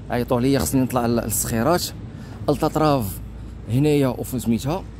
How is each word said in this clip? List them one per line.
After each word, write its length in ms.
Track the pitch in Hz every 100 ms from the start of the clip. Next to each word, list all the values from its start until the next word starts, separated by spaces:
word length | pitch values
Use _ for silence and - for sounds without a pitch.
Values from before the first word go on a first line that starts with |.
| -
عيطوا 300 | 120 120 123
لي، 180 | 127 135
خصني 220 | - 135
نطلع 260 | 127 127 120
ل-، 40 |
للصخيرات. 760 | 117 - 110 123 120 120 175 - - - - - - -
التطراف 720 | 143 156 156 156 139 104 - - - - - -
هنايا 380 | 120 151 147 135
وفين 300 | 117 123 127
سميتها، 440 | 110 113 131 175 - -